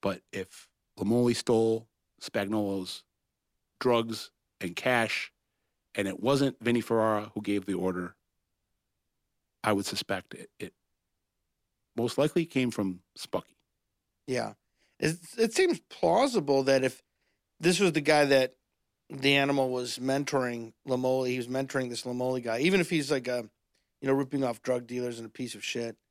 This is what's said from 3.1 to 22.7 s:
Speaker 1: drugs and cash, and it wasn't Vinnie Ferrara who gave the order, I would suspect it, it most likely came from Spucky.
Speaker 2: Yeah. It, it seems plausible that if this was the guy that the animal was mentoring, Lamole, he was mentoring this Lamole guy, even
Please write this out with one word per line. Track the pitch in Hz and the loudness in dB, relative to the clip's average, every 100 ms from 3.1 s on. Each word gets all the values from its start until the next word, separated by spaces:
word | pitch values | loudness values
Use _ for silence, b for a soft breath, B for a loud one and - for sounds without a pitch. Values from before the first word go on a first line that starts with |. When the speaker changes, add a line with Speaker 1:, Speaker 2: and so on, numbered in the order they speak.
| _ _ _ _ _ _ _ | _ _ _ _ _ _ _
Speaker 1:
drugs | 127 120 113 110 - _ _ _ | 2 2 2 -6 -10 _ _ _
and | 92 87 | -8 -4
cash, | 131 123 113 - - _ _ _ _ _ _ - | 0 2 0 -4 -8 _ _ _ _ _ _ -4
and | 98 | -4
it | 92 | -2
wasn't | 110 139 139 123 | 0 2 2 0
Vinnie | 117 120 | 0 0
Ferrara | 110 113 110 107 107 - | 2 2 2 0 -2 -8
who | |
gave | 104 101 98 | -2 -2 -2
the | 92 | -2
order, | 92 90 87 - _ _ _ _ _ _ _ _ _ _ _ _ _ _ | -2 -4 -8 -12 _ _ _ _ _ _ _ _ _ _ _ _ _ _
I | 107 | -2
would | 101 101 | 0 -2
suspect | 104 - 95 - | -8 -6 -8 -8
it, | - - _ | -20 -20 _
it | - _ _ _ _ _ _ _ _ _ _ _ _ - | -14 _ _ _ _ _ _ _ _ _ _ _ _ -2
most | 117 - | -2 2
likely | 151 175 160 | 2 2 -2
came | 135 127 | 0 0
from | 113 98 87 _ - | 0 -4 -4 _ -18
Spucky. | - 92 - _ _ _ _ _ _ _ - | -8 -8 -8 _ _ _ _ _ _ _ -6
Speaker 2:
Yeah. | 127 110 107 _ _ _ _ | -4 -4 -10 _ _ _ _
It, | 151 170 - - | -4 -4 -12 -2
it | 226 | -2
seems | 226 370 - _ | 2 2 2 _
plausible | - 165 180 277 240 143 135 | -2 2 4 2 0 2 2
that | 135 135 | 4 4
if | 127 - _ _ _ _ _ _ | 2 -4 _ _ _ _ _ _
this | 165 175 | 0 4
was | 196 | 4
the | 156 | 2
guy | 147 151 143 | 4 6 8
that | 139 131 _ _ _ _ _ _ | 6 4 _ _ _ _ _ _
the | 139 139 139 | -2 2 4
animal | 139 139 131 | 4 2 0
was | 127 123 120 | -2 -6 -6
mentoring, | 131 135 139 143 123 117 113 _ - | -2 0 0 -2 -2 -4 -10 _ -4
Lamole, | 127 131 131 127 | -2 0 0 0
he | 127 | -2
was | 120 | -4
mentoring | 131 135 135 127 | -4 -2 -4 -4
this | 120 127 | -6 -6
Lamole | 123 127 131 | -4 -2 -2
guy, | 120 113 | -2 0
even | 160 | 2